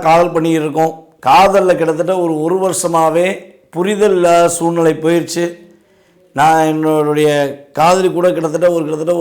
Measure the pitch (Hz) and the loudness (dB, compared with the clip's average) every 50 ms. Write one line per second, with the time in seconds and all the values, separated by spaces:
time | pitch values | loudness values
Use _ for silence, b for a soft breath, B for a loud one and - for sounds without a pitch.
0 | 160 160 165 170 175 175 165 165 160 165 165 160 151 156 135 160 160 160 160 - | 2 2 4 4 2 2 0 -2 -2 0 0 -2 -2 -2 -2 -2 -2 -2 -4 -8
1 | - _ _ _ - 127 147 175 190 196 196 196 190 180 170 151 165 160 156 151 | -16 _ _ _ 0 2 4 4 4 4 4 2 2 2 0 0 0 -2 -2 -2
2 | 170 170 190 185 175 165 160 151 156 165 180 190 190 190 170 - - 170 170 165 | -2 -2 -2 -2 -2 -2 -2 -2 -2 -2 -2 -2 -2 -2 -2 -4 -4 -2 0 0
3 | 160 160 156 170 175 185 - - - - - _ _ _ - 160 185 196 214 196 | 0 2 2 0 0 -2 -4 -8 -12 -20 -20 _ _ _ -6 -4 -4 -2 -2 0
4 | 208 208 190 180 175 170 170 170 170 170 170 - 170 170 170 170 165 160 156 147 | 0 0 2 2 2 2 4 4 2 2 0 -2 -4 -2 -2 0 0 0 0 0
5 | 156 160 170 170 156 - - 175 175 170 170 - - b b b b b b b | -2 0 0 0 -2 -4 -6 -6 -6 -6 -8 -12 -20 b b b b b b b
6 | b b b b b _ - 135 147 160 160 160 160 156 156 156 156 156 156 156 | b b b b b _ -2 0 2 2 2 2 2 0 -2 -2 -2 0 0 0
7 | 151 151 151 151 151 151 147 147 143 139 143 - - _ - 147 156 170 185 185 | 0 0 0 0 0 2 2 0 -2 -4 -6 -10 -18 _ -2 0 2 2 2 2
8 | 185 180 156 170 175 180 180 175 160 156 151 165 175 175 175 165 156 147 156 151 | 0 0 0 0 0 0 0 -2 -4 -4 -2 0 0 0 0 0 -2 -4 -6 -4
9 | 160 165 175 170 | -4 -2 -2 -2